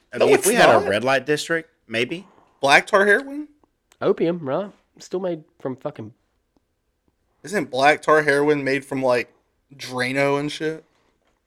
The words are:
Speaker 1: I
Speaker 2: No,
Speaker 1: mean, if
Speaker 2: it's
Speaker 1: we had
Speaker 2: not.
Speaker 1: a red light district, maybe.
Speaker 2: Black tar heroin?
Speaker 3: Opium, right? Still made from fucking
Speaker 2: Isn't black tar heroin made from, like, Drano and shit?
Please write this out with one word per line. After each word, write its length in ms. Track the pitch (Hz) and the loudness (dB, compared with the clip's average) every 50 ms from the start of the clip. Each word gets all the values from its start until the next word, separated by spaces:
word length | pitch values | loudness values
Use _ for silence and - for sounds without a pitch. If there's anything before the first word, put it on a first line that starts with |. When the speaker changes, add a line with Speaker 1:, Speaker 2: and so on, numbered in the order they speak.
| _ _ - | _ _ -2
Speaker 1:
I 40 | 120 | 0
Speaker 2:
No, 80 | - | 4
Speaker 1:
mean, 80 | - - | 4 4
if 40 | - | 4
Speaker 2:
it's 60 | - 190 | 4 2
Speaker 1:
we 60 | 240 | 4
had 120 | 233 190 - | 4 6 6
Speaker 2:
not. 140 | 117 - - | 6 4 2
Speaker 1:
a 40 | - | 0
red 140 | 98 107 117 | -2 -2 0
light 200 | 131 139 135 123 | 0 0 0 0
district, 440 | 143 147 147 - - 165 165 160 - _ _ _ _ | -2 -4 -4 -2 -4 -4 -6 -6 -10 _ _ _ _
maybe. 380 | 113 113 123 - 165 175 196 - _ _ _ _ _ _ | -4 -4 -4 -4 -6 -12 -14 -20 _ _ _ _ _ _
Speaker 2:
Black 260 | - 139 143 175 190 - | 2 4 4 4 4 2
tar 180 | - 196 196 | 2 2 4
heroin? 420 | 208 202 233 277 277 277 294 302 - _ _ _ _ _ _ _ _ _ _ | 4 2 2 0 -6 -12 -12 -14 -14 _ _ _ _ _ _ _ _ _ _
Speaker 3:
Opium, 460 | 120 165 208 - 185 160 175 175 151 131 | -2 -2 -2 0 -2 -4 -4 -4 -6 -6
right? 240 | 135 165 202 202 - _ _ _ _ - | -6 -6 -6 -8 -14 _ _ _ _ -20
Still 200 | - - - 185 | -16 -12 -10 -8
made 240 | 196 180 170 156 151 _ _ _ | -6 -6 -8 -8 -12 _ _ _
from 160 | - 139 127 | -12 -12 -12
fucking 380 | 127 _ - - - 113 104 - _ _ _ _ _ _ _ _ _ _ _ _ _ _ _ _ _ _ _ _ _ _ _ _ _ | -10 _ -14 -14 -12 -16 -18 -18 _ _ _ _ _ _ _ _ _ _ _ _ _ _ _ _ _ _ _ _ _ _ _ _ _
Speaker 2:
Isn't 280 | - 147 196 202 147 117 | -14 -6 -4 -4 -4 -2
black 300 | - 127 135 147 151 - | 0 2 4 4 4 4
tar 200 | - - 151 156 | 2 2 2 4
heroin 420 | 151 147 143 143 147 151 151 143 139 | 4 2 2 2 2 2 2 0 0
made 220 | 131 135 143 131 | -2 -2 -2 -4
from, 180 | - 139 131 131 | -6 -6 -2 0
like, 300 | 127 123 120 117 - _ _ _ _ _ _ _ _ 143 | 0 0 0 -2 -6 _ _ _ _ _ _ _ _ -20
Drano 640 | 135 123 123 127 127 123 127 131 139 139 143 139 143 | -20 -16 -12 -6 -6 -4 -2 0 0 0 0 0 -2
and 100 | 147 151 | -4 -6
shit? 340 | - - 160 156 160 160 - _ _ _ _ _ _ _ _ _ _ _ _ | -8 -6 -6 -6 -6 -8 -14 _ _ _ _ _ _ _ _ _ _ _ _